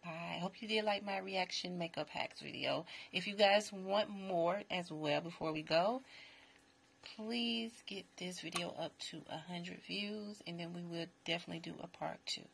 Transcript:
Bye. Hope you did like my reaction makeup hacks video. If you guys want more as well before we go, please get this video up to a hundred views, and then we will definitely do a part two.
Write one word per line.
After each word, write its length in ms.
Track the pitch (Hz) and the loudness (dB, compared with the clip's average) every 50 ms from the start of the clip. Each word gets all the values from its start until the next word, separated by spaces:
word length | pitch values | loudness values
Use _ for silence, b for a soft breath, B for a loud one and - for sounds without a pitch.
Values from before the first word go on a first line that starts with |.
| - | -8
Bye. 340 | 175 160 165 170 170 170 170 | -8 -6 -6 -4 -4 -2 -2
Hope 180 | 175 196 - - | -2 -4 -4 -6
you 80 | 233 208 | -2 2
did 160 | 220 214 214 | 2 4 4
like 180 | 214 202 202 | 4 2 2
my 160 | 202 202 196 196 | 0 -2 -2 -2
reaction 600 | 190 190 190 185 185 180 - - - 185 180 175 | -2 0 2 2 2 2 0 -4 -2 -2 -2 -2
makeup 320 | 170 170 - - 151 - | -2 -2 0 -4 -4 -2
hacks 300 | - - - - - - | -2 -4 -4 -4 -4 -8
video. 440 | 143 147 - - 131 127 139 139 170 B B B B B | -10 -8 -6 0 2 2 2 2 0 B B B B B
If 160 | - 180 175 | -4 -2 -2
you 80 | 202 202 | -2 6
guys 380 | 202 208 196 196 214 208 - | 8 8 10 10 8 6 4
want 380 | 208 190 185 190 196 208 208 208 | -6 -4 0 2 4 4 4 2
more 520 | 208 196 190 190 190 170 165 170 180 202 - - | -2 -6 -2 2 4 4 6 6 4 2 0 -2
as 220 | - 180 175 175 | -2 -2 -2 -2
well 300 | 160 156 156 147 147 147 | -4 -2 2 4 4 4
before 280 | 170 165 165 - 175 160 | 2 -2 -4 -2 -2 0
we 100 | 156 156 | 0 0
go, 400 | 156 160 156 165 175 208 247 262 262 B B B B B B B B B B B B - _ _ _ - _ _ - - - | 0 6 6 6 8 6 4 2 -4 B B B B B B B B B B B B -20 _ _ _ -20 _ _ -16 -14 -10
please 560 | - 214 220 233 240 233 233 233 226 226 226 233 - - | -8 -4 -2 0 2 2 2 2 0 -2 -4 -8 -10 -10
get 180 | - 196 196 180 - - - | -8 -8 -8 -10 -12 -10 -6
this 220 | 180 180 180 175 | -6 -4 -4 -4
video 340 | - 165 170 180 175 170 - - | -6 -2 -2 0 -2 -2 -2 -2
up 140 | 165 156 - _ - - | -4 -4 -4 _ -10 -8
to 120 | - 156 - - | -8 -10 -8 -6
a 80 | - 160 | -8 -8
hundred 440 | 160 175 175 175 170 180 180 - - | -6 -6 -6 -6 -6 -6 -8 -10 -6
views, 560 | - 175 202 208 202 208 214 208 208 208 - - | -4 -4 -2 -2 -2 -4 -6 -6 -8 -10 -10 -8
and 140 | - 170 170 | -8 -6 -6
then 140 | 170 170 175 | -6 -6 -6
we 80 | 175 | -6
will 240 | 175 170 170 165 165 170 - _ - | -6 -4 -4 -4 -4 -6 -8 _ 0
definitely 360 | - 165 170 - - 175 165 | 0 0 0 0 -4 -6 -6
do 140 | 165 165 170 185 | -6 -8 -8 -8
a 40 | - | -10
part 320 | 175 - - 156 160 - - _ | -10 -6 -4 -4 -4 -4 -6 _
two. 160 | - - - - - | -6 -6 -4 -6 -14